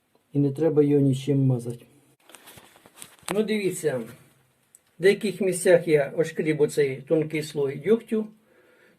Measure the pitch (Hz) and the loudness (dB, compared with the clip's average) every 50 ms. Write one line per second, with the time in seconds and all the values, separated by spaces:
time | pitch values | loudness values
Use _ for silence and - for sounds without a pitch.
0 | _ _ _ _ _ _ - 143 143 139 135 139 156 160 147 147 147 143 147 143 | _ _ _ _ _ _ -2 -2 -2 -2 0 0 0 2 4 4 4 4 4 4
1 | 139 139 131 135 - 147 139 139 135 131 127 117 113 120 117 123 - - _ _ | 4 2 2 0 -2 -2 0 2 2 2 0 0 -4 -8 -12 -12 -16 -20 _ _
2 | _ _ _ _ _ - - - - - - - - _ _ _ - _ _ - | _ _ _ _ _ -20 -20 -20 -20 -20 -20 -20 -20 _ _ _ -20 _ _ -20
3 | - - - _ _ - 190 208 214 190 214 208 202 180 - - - 151 131 123 | -20 -20 -20 _ _ -4 -2 -2 -2 -2 -2 -2 -2 -4 -4 -4 -4 -4 -4 -4
4 | 113 - - - _ _ _ _ _ _ _ _ _ _ _ _ _ _ _ - | -6 -10 -16 -20 _ _ _ _ _ _ _ _ _ _ _ _ _ _ _ 0
5 | 165 196 214 208 - 202 180 - 202 190 170 - - 196 175 170 175 170 151 147 | 2 2 2 2 0 -6 -4 -2 -2 -2 -2 0 4 6 6 6 6 4 2 2
6 | 135 - - 170 160 160 - - 175 156 156 147 147 147 - 156 147 135 131 135 | 2 0 -2 -2 -2 -2 -4 -4 -2 0 0 2 0 0 2 0 0 0 -2 -6
7 | - - 170 160 151 156 165 156 147 - - 151 139 135 143 147 143 185 226 226 | -4 -2 0 0 0 -2 -4 -6 -6 -6 -4 -4 -4 -4 -4 -4 -2 0 0 0
8 | - - 226 214 214 - - _ _ _ _ _ _ _ _ _ _ _ _ | 0 -2 -4 -4 -4 -6 -12 _ _ _ _ _ _ _ _ _ _ _ _